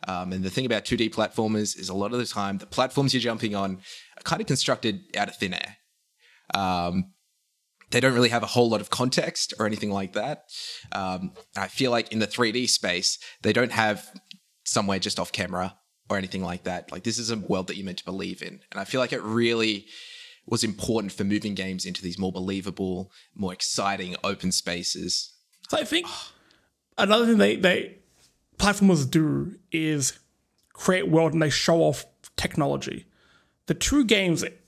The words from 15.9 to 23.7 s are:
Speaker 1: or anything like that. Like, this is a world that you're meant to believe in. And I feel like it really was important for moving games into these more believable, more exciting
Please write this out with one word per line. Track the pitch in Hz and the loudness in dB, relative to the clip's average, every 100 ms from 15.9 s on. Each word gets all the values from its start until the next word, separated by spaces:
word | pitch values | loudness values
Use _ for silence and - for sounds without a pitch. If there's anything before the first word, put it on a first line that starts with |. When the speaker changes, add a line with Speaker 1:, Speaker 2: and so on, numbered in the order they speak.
| _ _ | _ _
Speaker 1:
or | 101 | -4
anything | 95 98 | -4 -6
like | 90 90 | -6 -6
that. | - 90 - | -6 -8 -8
Like, | 87 | -6
this | 113 113 | -4 -4
is | 113 | -4
a | 113 | -6
world | 90 95 95 | -2 -2 -2
that | 95 | -6
you're | 98 | -8
meant | 95 | -10
to | |
believe | - 95 92 92 | -8 -6 -6 -8
in. | 87 98 _ | -12 -14 _
And | - | -10
I | |
feel | 98 131 | -4 -2
like | 120 | -2
it | 131 | -2
really | 101 113 117 117 113 104 101 - - - - - - | -2 2 2 4 2 0 -6 -20 -18 -20 -20 -20 -4
was | 120 | 0
important | 110 98 - 113 101 | 0 -2 0 0 0
for | - | -2
moving | 98 104 104 | 0 0 0
games | 95 95 92 | -4 -4 -4
into | - 90 | -6 -6
these | 92 90 | -6 -2
more | 95 | -4
believable, | 95 92 98 95 87 95 90 95 - _ | -2 -4 -4 -4 -4 -4 -4 -8 -16 _
more | - 95 | -6 -6
exciting | 90 - | -4 -4